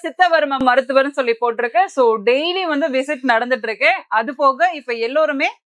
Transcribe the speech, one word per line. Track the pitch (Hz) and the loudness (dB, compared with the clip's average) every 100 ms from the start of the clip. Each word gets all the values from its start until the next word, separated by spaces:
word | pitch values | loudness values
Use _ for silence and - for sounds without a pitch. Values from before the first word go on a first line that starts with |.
சித்தவர்ம | 339 - 359 330 294 269 | -4 0 2 4 0 0
மருத்துவர்னு | 254 247 254 262 269 | 2 2 2 2 2
சொல்லி | 285 247 233 | 0 -2 0
போட்டிருக்கு. | 240 220 240 311 381 | -2 -2 -2 0 0
So, | - 233 220 | 2 2 2
டெய்லி | 202 254 330 359 | 2 0 0 -2
வந்து | 359 285 320 | -2 -2 0
விசிட் | 262 269 294 254 | -2 -4 -4 0
நடந்துட்டு | 226 247 254 226 | 0 0 -4 -4
இருக்கு. | 208 285 370 - | -2 0 0 -2
அது | 214 233 277 | -4 -4 0
போக | 285 262 349 | 0 2 0
இப்ப | 320 247 | -2 -8
எல்லோருமே | 233 226 285 311 277 330 960 _ | -6 -2 0 0 0 -4 -6 _